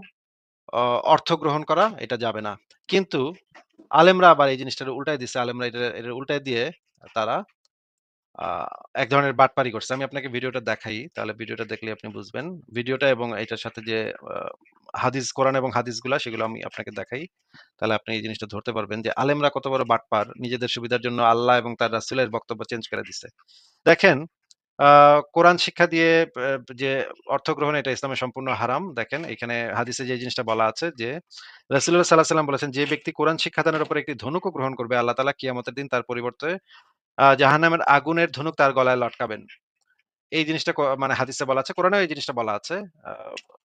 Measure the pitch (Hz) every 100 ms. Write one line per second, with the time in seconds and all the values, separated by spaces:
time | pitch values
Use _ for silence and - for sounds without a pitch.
0 | 190 _ _ _ _ _ - 113 123 120
1 | - 151 - 165 156 151 156 156 190 185
2 | - 120 117 107 104 101 _ _ - 190
3 | 185 156 135 185 _ - _ _ - 147
4 | 175 185 180 151 139 131 131 - 135 139
5 | 139 147 120 131 120 123 120 117 123 101
6 | 120 120 135 143 135 117 135 - _ _
7 | - 113 110 147 208 _ _ _ _ _
8 | _ _ _ - - 87 64 - - -
9 | 127 139 139 127 131 - 127 110 - 131
10 | 135 139 131 123 127 127 113 107 - 107
11 | 151 - 110 110 110 113 107 113 110 107
12 | 113 107 98 120 156 180 - 113 120 131
13 | 139 120 120 104 110 113 113 - 110 110
14 | 110 - - - - - _ _ _ -
15 | 123 131 120 - 135 135 127 120 120 110
16 | 123 143 123 113 113 113 - - 107 104
17 | 98 127 175 _ _ - - _ 107 107
18 | - 110 110 110 104 101 - 110 101 107
19 | 110 110 135 147 143 135 135 131 120 117
20 | - 110 113 - 123 123 123 - 117 123
21 | 120 120 117 117 123 123 117 117 113 113
22 | - 131 123 113 - 113 113 117 110 104
23 | 98 - 101 _ _ _ _ _ 156 170
24 | 196 135 165 _ _ _ _ - 143 147
25 | 147 147 143 170 175 175 - - 170 165
26 | 165 165 160 - 131 135 117 123 135 135
27 | - - - 139 - 151 147 147 135 123
28 | 139 127 127 131 131 113 117 135 190 123
29 | 110 143 160 113 120 120 117 101 120 120
30 | 127 127 123 - 113 110 110 - 170 131
31 | 117 151 - - - - - 135 - 175
32 | 170 160 160 160 143 135 143 131 147 151
33 | - 156 156 160 170 - 160 156 151 151
34 | 143 131 107 170 190 151 135 127 117 123
35 | 120 120 135 - 131 123 120 123 139 123
36 | 117 120 120 120 151 185 _ - _ _
37 | _ - 135 135 139 151 165 165 - 143
38 | 139 165 170 131 156 151 139 127 127 127
39 | 117 - 120 107 107 - _ _ _ _
40 | _ _ _ 156 156 160 - 160 143 135
41 | 135 131 131 - 135 135 131 185 180 202
42 | 175 147 - 123 113 104 - 180 202 _
43 | - - - - - _